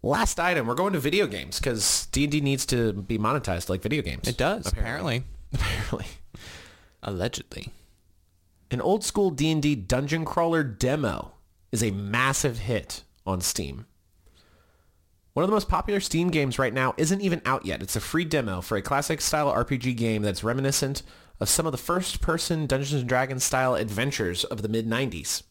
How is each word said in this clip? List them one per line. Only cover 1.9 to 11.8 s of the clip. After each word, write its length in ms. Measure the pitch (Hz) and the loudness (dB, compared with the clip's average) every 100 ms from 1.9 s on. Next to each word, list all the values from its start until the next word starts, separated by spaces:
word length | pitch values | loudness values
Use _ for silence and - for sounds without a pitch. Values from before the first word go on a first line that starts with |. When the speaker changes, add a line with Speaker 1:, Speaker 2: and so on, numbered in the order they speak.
| - - | 0 0
Speaker 1:
D 120 | - | 0
and 60 | 147 | 2
D 80 | 147 | 2
needs 240 | 143 135 - | 2 0 0
to 260 | 123 113 | 2 2
be 260 | 101 95 113 | 0 -2 0
monetized 500 | 107 139 - 85 - | 2 0 0 -4 -2
like 140 | 92 | -2
video 180 | - 147 | 0 -2
games. 260 | 107 69 - | -2 -2 -2
Speaker 2:
It 80 | 113 | 0
does, 300 | 139 214 101 | 0 0 -2
Speaker 1:
Apparently. 580 | 113 110 139 175 123 131 - - | 0 0 -2 -2 -2 -4 -12 -8
Speaker 2:
apparently. 240 | - - - | -2 0 -2
Speaker 1:
<laughs> 0 | - - | -2 -4
Apparently. 80 | - - - - - - - - - _ | -6 -12 -16 -16 -16 -18 -20 -20 -20 _
Speaker 2:
Allegedly. 680 | - 95 107 - - - - - - _ _ _ _ _ _ _ _ | -6 -2 -2 -4 -10 -12 -14 -16 -20 _ _ _ _ _ _ _ _
Speaker 1:
An 100 | 123 | -2
old 220 | 160 208 | 2 0
school 260 | 202 208 196 | 0 2 2
D 200 | 135 156 | 4 2
and 120 | 156 | 4
D 120 | 147 | 2
dungeon 500 | 139 92 127 139 165 | 0 0 0 0 -2
crawler 380 | 156 - 170 165 | 0 0 2 2
demo 680 | 143 101 127 151 123 71 - - _ _ _ | 0 0 0 2 0 -2 -8 -14 _ _ _
is 100 | 113 | 0